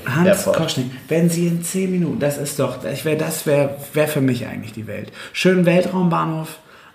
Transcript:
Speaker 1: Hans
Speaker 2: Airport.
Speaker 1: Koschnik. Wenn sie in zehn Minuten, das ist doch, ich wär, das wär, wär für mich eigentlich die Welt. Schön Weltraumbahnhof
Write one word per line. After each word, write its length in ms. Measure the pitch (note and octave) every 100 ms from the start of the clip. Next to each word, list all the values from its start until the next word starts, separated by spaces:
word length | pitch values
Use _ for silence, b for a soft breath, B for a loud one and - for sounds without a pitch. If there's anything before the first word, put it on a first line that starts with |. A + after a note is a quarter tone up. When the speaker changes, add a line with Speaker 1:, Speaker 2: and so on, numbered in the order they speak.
| -
Speaker 1:
Hans 200 | C3 F#3
Speaker 2:
Airport. 280 | - F#3+ -
Speaker 1:
Koschnik. 300 | D#3+ - B2 B B
Wenn 200 | D#3+ E3+
sie 180 | E3+ F3
in 140 | E3+
zehn 300 | E3+ F#3+ F#3+
Minuten, 260 | F3+ E3 A#2+
das 180 | C#3+ C#3+
ist 200 | - -
doch, 280 | - - -
ich 180 | C3+
wär, 140 | D#3+ D#3
das 280 | D#3 E3 D#3+
wär, 300 | C#3+ C#3 - -
wär 140 | D3+ D3+
für 140 | D3
mich 260 | C3 A#2 -
eigentlich 240 | G2 G#2+
die 160 | - G#2+
Welt. 240 | G2+ - - B
Schön 320 | - F3+ F#3 F3
Weltraumbahnhof 960 | F3 F#3 F#3 F3 E3 D#3+ D#3+ D#3+ - B B B